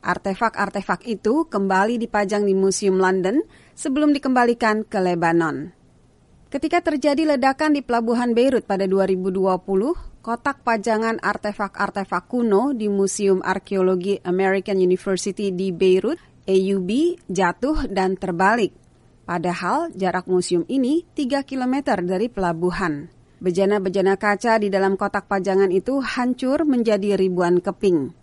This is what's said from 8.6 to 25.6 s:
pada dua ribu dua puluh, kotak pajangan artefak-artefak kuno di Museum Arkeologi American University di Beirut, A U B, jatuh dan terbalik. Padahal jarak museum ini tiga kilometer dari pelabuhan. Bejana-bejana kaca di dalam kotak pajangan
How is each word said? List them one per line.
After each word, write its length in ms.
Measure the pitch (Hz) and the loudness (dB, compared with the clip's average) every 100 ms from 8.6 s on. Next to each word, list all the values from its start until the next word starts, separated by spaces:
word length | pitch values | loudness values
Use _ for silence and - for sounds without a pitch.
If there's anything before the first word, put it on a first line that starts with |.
pada 240 | - 196 190 | -2 -2 0
dua 160 | 190 | 2
ribu 240 | 190 185 185 | 2 0 0
dua 320 | 185 190 185 | 0 0 0
puluh, 320 | 190 190 233 359 - - | 0 0 0 -4 -8 -14
kotak 400 | - 233 - 269 | -8 -6 -4 -4
pajangan 560 | - 226 220 220 226 - | -2 -2 0 0 0 -2
artefak-artefak 1120 | 185 208 208 208 202 - 202 - 196 175 - | -4 -4 -6 -6 -8 -4 -4 -4 -4 -6 -4
kuno 400 | 247 233 196 269 | -2 2 4 2
di 160 | 262 208 | -2 -2
Museum 560 | 202 196 - 196 190 | 0 0 0 2 2
Arkeologi 720 | - 190 - 190 185 185 180 196 | 0 -6 -4 0 2 0 -2 -4
American 560 | - 185 190 196 185 190 | -2 0 0 0 -2 0
University 720 | 185 185 - 185 - 185 202 | 2 2 0 -4 -4 -4 -4
di 240 | 180 190 170 | -2 -4 0
Beirut, 400 | 190 185 202 339 - _ - | 2 4 2 -6 -10 _ 0
A 80 | 190 190 | 2 2
U 80 | 196 | -2
B, 400 | 180 233 339 349 - | 0 0 0 -2 -6
jatuh 560 | 185 180 175 262 311 269 | -2 -2 0 -2 -2 -2
dan 240 | 196 185 190 | -2 -2 -2
terbalik. 640 | 185 170 190 233 196 - _ _ _ _ | -4 0 2 2 0 -4 _ _ _ _
Padahal 720 | - 170 170 175 180 254 247 | -8 -4 -4 -4 -4 -4 -4
jarak 320 | - 185 175 185 | -4 -2 -2 0
museum 400 | 180 175 175 170 | 0 2 -2 0
ini 400 | 269 247 311 - | -2 0 0 -2
tiga 320 | - 269 277 269 | -6 -2 -2 -4
kilometer 560 | 262 254 262 277 208 | -4 -2 -2 0 -2
dari 240 | 180 185 233 | 0 -2 -2
pelabuhan. 800 | - 185 165 180 175 180 147 165 - _ _ | -2 -4 0 -2 -2 -4 -4 -10 -20 _ _
Bejana-bejana 800 | 180 180 196 208 190 190 190 196 | -2 0 2 2 0 0 0 2
kaca 400 | 214 202 240 226 | 0 0 2 2
di 80 | 208 | 2
dalam 320 | 190 190 196 | 2 0 0
kotak 320 | 202 202 - | -2 -4 -4
pajangan 400 | 196 190 190 | -4 0 2